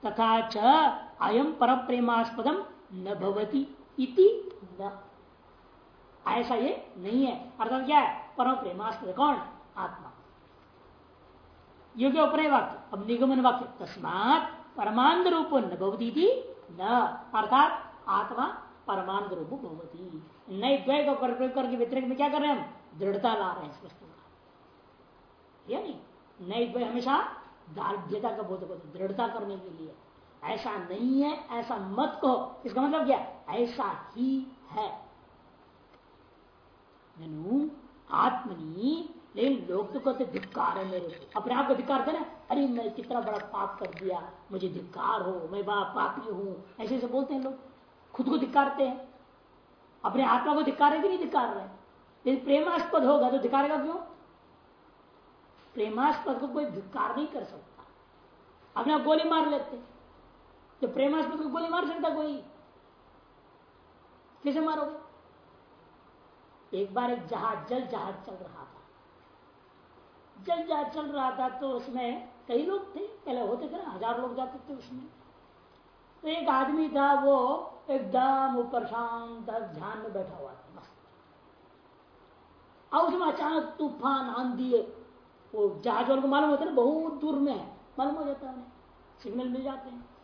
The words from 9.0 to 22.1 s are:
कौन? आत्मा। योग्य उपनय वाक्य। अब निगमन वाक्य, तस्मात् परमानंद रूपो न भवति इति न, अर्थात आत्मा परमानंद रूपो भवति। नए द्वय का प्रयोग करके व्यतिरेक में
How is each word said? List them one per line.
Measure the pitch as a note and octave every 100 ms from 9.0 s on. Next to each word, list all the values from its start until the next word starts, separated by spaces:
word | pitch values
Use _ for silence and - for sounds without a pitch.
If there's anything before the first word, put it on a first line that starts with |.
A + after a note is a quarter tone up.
| F3+ F#3
कौन? | C#4+ C4 - - - -
आत्मा। | - - - - - - - - - - - - - - - - - - - - - A#3
योग्य | C4 D#4
उपनय | D4+ D#4 D#4
वाक्य। | C4 - - -
अब | G3+ G3+
निगमन | A#3 C4 C4
वाक्य, | B3 A#3+ B3 -
तस्मात् | F3 - E3 F3+ A3 D#4+ D4+ - - -
परमानंद | G#3 A3 C4+ F4 F4+
रूपो | E4 D#4+ C#4+
न |
भवति | G3 F3+ F#3+ G#3+ A#3
इति | D4 F#4+ C5 - - -
न, | E3+ F#3+ A#3+ G#3 - -
अर्थात | - B3+ C4 D#4 - - - -
आत्मा | G3 G3 A#3 B3+ - - - -
परमानंद | F#3+ F3+ G3 G#3
रूपो | F3+ D#3+ C4+
भवति। | A3 D#3+ E3+ E3+ F3+ D#3+ - - -
नए | F#3+ A#3+ C#4
द्वय | - C#4+
का | D4
प्रयोग | C4+ B3 A#3 B3+
करके | B3+ B3 A#3+
व्यतिरेक | A#3 C4
में | B3